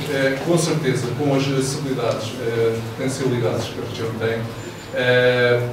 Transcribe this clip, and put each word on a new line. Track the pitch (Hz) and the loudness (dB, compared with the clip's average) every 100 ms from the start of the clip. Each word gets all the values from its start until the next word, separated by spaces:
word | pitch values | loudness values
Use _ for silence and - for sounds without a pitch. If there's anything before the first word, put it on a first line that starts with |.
| 147 | -2
eh, | 135 135 - | 0 2 0
com | 170 170 | 2 2
certeza, | 156 147 131 120 120 131 | 2 0 0 0 0 0
com | 147 | 2
as | 135 | 2
acessibilidades, | 143 131 131 - 139 120 113 110 113 123 | 2 0 0 -2 -2 -2 -2 -2 -4 -4
eh, | 117 113 113 113 - | -2 2 2 0 -4
potencialidades | - 131 - 127 120 113 - - | -4 -4 0 0 0 0 -2 -4
que | - | -6
a | - | -8
região | - 113 110 | -6 -6 -2
tem, | 113 113 113 - - - - | -2 -2 -4 -8 -12 -12 -8
eh, | 131 123 123 123 123 123 123 - | 0 4 6 6 4 4 2 0